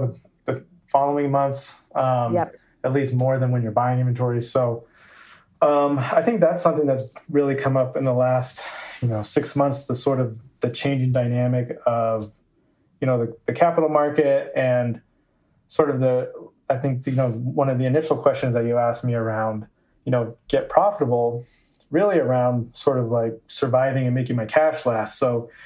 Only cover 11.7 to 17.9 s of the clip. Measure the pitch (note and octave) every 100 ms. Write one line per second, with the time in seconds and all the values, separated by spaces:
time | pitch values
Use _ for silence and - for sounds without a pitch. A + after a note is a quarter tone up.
11.7 | - A#2+ A#2 A2+ A2 G#2 - _ _ _
12.7 | _ _ - C3 B2 A#2 - - B2+ E3+
13.7 | E3 D#3 D3+ D3 D3+ C#3+ C#3 - C#3 B2+
14.7 | B2 A#2+ A2+ _ _ _ _ _ _ -
15.7 | - D3+ B2+ C3 B2+ - - - _ -
16.7 | B2+ C#3 B2 C3+ C3 B2+ A2+ B2 A#2+ C3+
17.7 | B2+ B2+